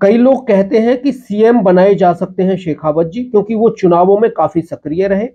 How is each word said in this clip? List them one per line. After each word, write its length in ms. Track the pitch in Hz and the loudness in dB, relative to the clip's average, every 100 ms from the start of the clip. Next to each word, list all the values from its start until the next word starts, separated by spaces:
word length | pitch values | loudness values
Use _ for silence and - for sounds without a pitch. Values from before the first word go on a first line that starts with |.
कई 160 | 196 233 | 0 2
लोग 280 | 247 262 - | 2 2 0
कहते 320 | 196 196 214 | -2 0 0
हैं 220 | 233 254 | 0 -2
कि 100 | 277 | -4
सीएम 500 | 254 - 202 220 247 | -6 -8 0 2 2
बनाए 340 | 185 180 196 185 | 2 2 2 2
जा 160 | 175 | 0
सकते 300 | - 180 - | 0 -6 -4
हैं 140 | 185 185 | -2 -2
शेखावत 500 | 170 143 156 151 165 | -4 -6 -4 -2 -4
जी, 160 | 226 | -6
क्योंकि 320 | 247 208 202 220 | -2 -2 -2 0
वो 140 | 226 | 0
चुनावों 480 | - 185 170 185 202 | 0 0 2 4 2
में 100 | 220 | 0
काफी 300 | - 156 170 | 0 -2 -2
सक्रिय 460 | 165 135 147 165 196 | -6 -12 -8 -4 -4
रहे 200 | 196 240 | -4 -6